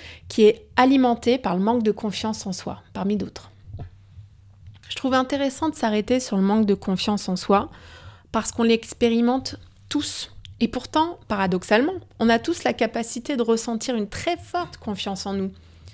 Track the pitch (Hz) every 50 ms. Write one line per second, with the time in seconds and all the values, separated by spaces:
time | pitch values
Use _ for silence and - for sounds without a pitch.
0 | - - - - - - - - 214 208 - - - - - - 254 262 277 269
1 | 254 247 240 233 - 240 247 262 262 233 - 185 196 220 240 247 220 214 202 208
2 | - 208 185 - - 220 214 - - 202 180 - - - - - - - - 196
3 | 185 190 - 202 190 - - - - - - - - - - - - - - -
4 | - - - - - - - - - - - - - - - - - - - -
5 | - 262 254 262 254 254 285 277 277 269 262 - 320 311 302 - - 220 214 214
6 | 208 - 247 254 254 - 208 196 190 196 202 220 220 202 196 190 - - 185 185
7 | - - 208 202 - - 185 180 - - 196 202 254 - - - - - - -
8 | - - - - - _ - 226 214 - - - 233 226 226 226 226 - - -
9 | 240 233 226 233 240 240 254 262 254 - - - - - - - - - - 294
10 | 294 - - - - - - - - - - - 240 226 - 254 - - - 302
11 | 320 339 349 - - - 220 196 190 185 185 180 - - 214 220 269 339 381 349
12 | - - - - 220 226 226 233 233 320 339 - - - 233 - 240 226 - 233
13 | 226 - - 240 240 - 294 233 240 220 226 226 - 247 233 220 - - 247 220
14 | 208 202 - - - 339 349 339 - - - 349 349 330 - - - 233 202 190
15 | - 214 196 190 - 202 196 196 190 196 190 - - - - - - -